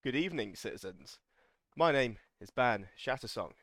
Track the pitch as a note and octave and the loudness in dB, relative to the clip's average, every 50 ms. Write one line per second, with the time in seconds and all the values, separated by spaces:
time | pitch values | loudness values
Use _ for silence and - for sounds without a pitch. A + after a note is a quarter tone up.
0 | _ C#3 B2 C#3 E3+ F#3+ E3+ D3+ G#2+ G#2 F2+ - - A2 - - - F#2+ F2+ F#2 | _ 0 0 0 0 0 -2 -4 -4 -4 -6 -8 -8 -8 -8 -8 -10 -12 -12 -12
1 | G#2 - - - _ _ _ _ _ _ _ _ _ _ _ - D#3+ E3+ C#3+ C#3 | -18 -20 -20 -20 _ _ _ _ _ _ _ _ _ _ _ 2 4 6 6 6
2 | C3 A#2+ A2 - - _ _ _ G#2+ G2 _ - B2+ B2 A2+ G2+ G2 F#2+ _ - | 4 2 0 -6 -14 _ _ _ -18 -10 _ 2 4 4 4 2 -2 -8 _ -8
3 | - - C3 C#3 - A2+ - A#2 F#2+ D#2+ - _ | -4 -2 -2 -2 -4 -8 -4 -4 -6 -6 -8 _